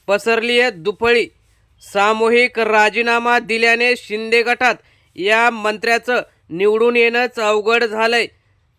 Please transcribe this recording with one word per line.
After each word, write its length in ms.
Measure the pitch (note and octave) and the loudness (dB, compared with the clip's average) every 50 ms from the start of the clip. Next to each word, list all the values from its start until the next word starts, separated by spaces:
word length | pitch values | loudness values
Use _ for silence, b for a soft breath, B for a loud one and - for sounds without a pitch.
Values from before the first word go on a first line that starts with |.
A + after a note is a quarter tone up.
| _ | _
पसरली 540 | - G3 G3+ - A3+ A3+ A3+ A3 A#3+ A#3+ A#3+ | -2 -2 -2 0 0 -2 0 0 0 0 2
आहे 100 | B3 B3+ | 2 0
दुफळी. 560 | G#3 E3+ D#3 G3 G#3 - A3+ A#3 A#3+ A#3+ F#3+ - _ _ _ _ _ _ _ _ _ _ - - - | -2 -6 -6 -8 -6 -2 0 2 2 2 0 -4 _ _ _ _ _ _ _ _ _ _ -14 -6 -2
सामूहिक 680 | G3+ G3+ G#3+ A3 A3 A3+ A3 A#3 A#3+ B3 B3 B3 A3+ | 0 0 2 2 0 0 2 2 2 2 0 0 -2
राजीनामा 800 | A3+ G#3+ G#3+ G#3+ G#3+ G#3+ F#3 A3+ A#3 A#3 A#3 A#3 A#3 A#3+ A#3+ A#3+ | -2 0 2 2 2 2 2 -2 -2 0 0 0 0 0 0 0
दिल्याने 580 | A#3+ F3 A3 A3+ A#3 A#3 A#3 A#3 A#3+ B3 B3 | 0 -2 -4 0 0 0 2 2 0 0 -2
शिंदे 460 | A#3+ - - G#3 A3 A3+ A3+ A3+ A#3 A3+ | -2 -6 -8 -8 -8 -4 -2 0 0 0
गटात 320 | A#3+ A#3+ A#3 B3+ B3 A3 - b b b b b b b | 0 -2 0 0 -2 -2 -2 b b b b b b b
या 360 | D3+ F3 G3+ A3 A3+ A#3 A#3+ | -6 -2 0 2 2 2 2
मंत्र्याचं 720 | A#3 A3 G#3 G#3+ G#3+ G#3+ - A3+ A#3 A#3 A#3 B3 B3 A3 - b b b b b | 0 -2 -4 -4 -4 -2 -2 -2 -2 -2 -2 -2 -4 -4 -4 b b b b b
निवडून 460 | D#3 E3+ G3 G#3 G#3+ A3 A#3 A#3+ A#3+ | -6 -2 0 2 2 2 2 2 2
येणंच 420 | A#3+ A#3 A#3 A#3 A#3+ B3 A#3+ A#3+ A#3 | 2 2 2 2 0 -2 -2 -4 -4
अवघड 460 | G#3+ G#3 G#3+ G#3+ G3+ G#3+ A3+ A#3 A#3 | -2 0 0 0 0 0 0 0 0
झालंय. 420 | A3 G#3 A3 A3+ A3+ A#3 A#3 G#3 - _ _ _ _ _ _ _ _ _ | -2 -2 -2 0 0 0 0 -2 -4 _ _ _ _ _ _ _ _ _